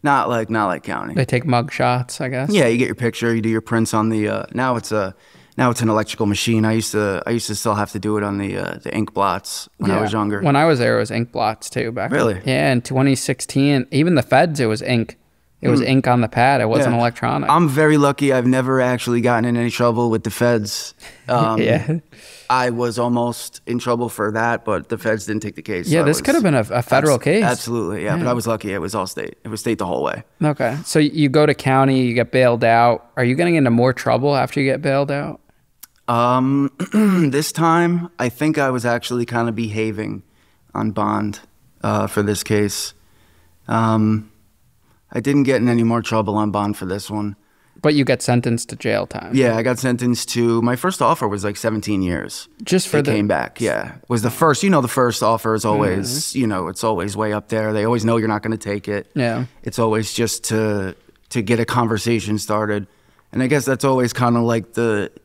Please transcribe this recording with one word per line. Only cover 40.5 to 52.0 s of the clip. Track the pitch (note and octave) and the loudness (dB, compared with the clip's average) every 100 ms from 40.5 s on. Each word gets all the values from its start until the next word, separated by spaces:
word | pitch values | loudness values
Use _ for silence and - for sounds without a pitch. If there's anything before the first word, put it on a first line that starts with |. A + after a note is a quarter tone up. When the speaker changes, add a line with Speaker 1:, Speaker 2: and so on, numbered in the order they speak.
| _ _ | _ _
Speaker 1:
on | - A2 | -4 -4
bond, | G#2+ G#2 G#2 G#2 G#2 - _ _ _ | -2 -2 0 -4 -8 -16 _ _ _
uh, | A2 G#2 G2+ | -2 0 0
for | - | -2
this | G#2 G2+ | -2 -2
case. | - G#2+ G#2 - - - _ _ _ _ _ _ - | 0 0 0 -2 -10 -14 _ _ _ _ _ _ -4
Um, | A2+ A2+ A2 G#2+ G#2+ G#2+ _ _ _ _ _ _ _ _ | 0 2 2 2 0 -4 _ _ _ _ _ _ _ _
I | - | -6
didn't | B2+ C#3+ | 0 2
get | C3 B2+ | 4 2
in | A#2+ | 2
any | A#2 | 2
more | A2+ A#2 | 2 0
trouble | G#2+ A2 G#2+ G#2 | 0 0 0 0
on | G#2 | 0
bond | G2+ G2+ G2+ | 0 -2 -4
for | F#2 | -6
this | G2 - | -6 -6
one. | G#2+ G#2 G2+ _ _ _ - | -6 -6 -8 _ _ _ -2
Speaker 2:
But | D3+ D3 | 0 2
you | C3 | 2
get | B2+ | 0
sentenced | - B2 A#2+ A#2 - | 2 0 2 -2 -4
to | - | -6
jail | - G#2 F#2+ | -2 -2 -2
time. | G#2 - | -10 -2
Speaker 1:
Yeah, | C3+ B2 A2+ | 2 2 2
I | |
got | A#2+ B2+ | 0 -2
sentenced | B2+ B2 B2 A#2 - | -2 0 0 -2 -2
to, | A#2+ A#2+ A#2 | 0 2 2
my | A#2+ B2+ | 2 0
first | F3+ F#3 | -2 0
offer | B2 D#3+ A2 | 0 2 -2
was, | G2+ | -2
like, | G#2 G#2 | -4 -2
seventeen | A2+ A2 G#2 G2+ | -2 -2 -2 -2